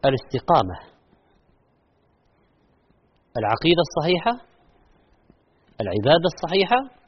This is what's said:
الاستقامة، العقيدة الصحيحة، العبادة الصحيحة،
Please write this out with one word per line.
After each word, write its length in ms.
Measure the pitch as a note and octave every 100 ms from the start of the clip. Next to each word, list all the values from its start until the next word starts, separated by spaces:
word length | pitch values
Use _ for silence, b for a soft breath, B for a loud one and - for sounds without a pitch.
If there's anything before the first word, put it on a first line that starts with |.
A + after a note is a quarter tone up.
| C#3+
الاستقامة، 680 | C3 - B2+ - E3 F#2+ F2 - _ _ _ _ _ _ _ _ _ _ _ _ _ _ _ _ _ _ _ _ _ _ _ _ -
العقيدة 420 | G#2+ A2+ D#3+ E3+ E3
الصحيحة، 460 | - D#3 F3+ A#3 B3 - _ _ _ _ _ _ _ _ _ _ _ _ -
العبادة 460 | G#2 F#2+ A2 E3 F3
الصحيحة، 460 | - E3 F#3+ F#3 B3 C4+ _